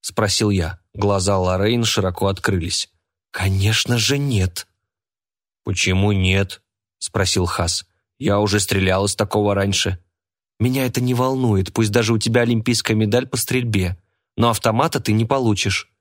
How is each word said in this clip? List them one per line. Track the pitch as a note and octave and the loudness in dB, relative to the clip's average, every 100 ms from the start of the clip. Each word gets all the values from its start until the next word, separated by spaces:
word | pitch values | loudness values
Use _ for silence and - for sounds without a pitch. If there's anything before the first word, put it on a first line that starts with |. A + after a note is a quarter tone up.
| - | -6
спросил | - G#2+ - G#2+ | -2 -2 0 0
я. | G2 E2 - _ | 0 -2 -6 _
Глаза | - G2+ G2 F#2 G2 | -4 0 0 2 2
Лоррейн | F2+ F#2 G#2 A#2+ | 0 0 0 0
широко | A2+ - F#2+ F2 G2 | 0 0 -2 -2 -2
открылись. | F#2+ - F#2+ D#2+ - - _ _ _ _ | -2 -2 -2 -2 -6 -8 _ _ _ _
«Конечно | - F#2+ F#2+ G2+ A2 - A#2+ | -4 -2 2 2 0 0 0
же | G#2+ C#3+ | 0 0
нет». | C#3+ A2+ F#2 - - _ _ _ _ _ _ _ _ _ | 0 0 0 -4 -14 _ _ _ _ _ _ _ _ _
«Почему | - F#2 - F#2 G#2 | -8 -2 0 2 2
нет?» | G2 F#2 F#2+ G2 - _ _ _ _ | 2 2 2 0 -6 _ _ _ _
спросил | - - F#2 - F2+ | -8 -2 0 0 -2
Хас. | - E2+ - - _ _ _ | -2 -2 -4 -8 _ _ _
«Я | B2+ G2+ | 0 2
уже | G#2 G2+ | 2 0
стрелял | - G2 F#2 F#2 G2+ | 0 0 2 0 0
из | - | -2
такого | G#2 G#2+ G#2 | -2 0 0
раньше». | G2+ G2 F#2+ F#2+ F#2+ _ _ _ _ _ _ | 0 0 0 -2 -6 _ _ _ _ _ _
«Меня | B2 C3 B2+ | -2 0 -2
это | B2+ | -2
не | B2 | 0
волнует, | B2 B2+ C3+ B2 G2 F2+ | 0 0 0 2 2 0
пусть | - A2 | 0 2
даже | A#2+ A2 | 2 2
у | A2+ | 0
тебя | A#2 A#2 | 2 2
олимпийская | A#2+ A2+ A2 A2 - A2 | 2 0 0 -2 0 0
медаль | G#2+ A#2+ B2+ | 2 0 0
по | B2+ | -6
стрельбе, | - B2+ B2 G2+ F2+ F#2 _ _ _ - | -2 -2 0 0 0 -4 _ _ _ 0
но | A#2 | 0
автомата | A2+ A#2 A2 D#3+ D3 | 2 0 0 0 -2
ты | - | 0
не | G#2+ | 0
получишь». | A2+ C3+ A#2+ G2 G2 F#2 - _ | 2 0 2 0 0 -4 -6 _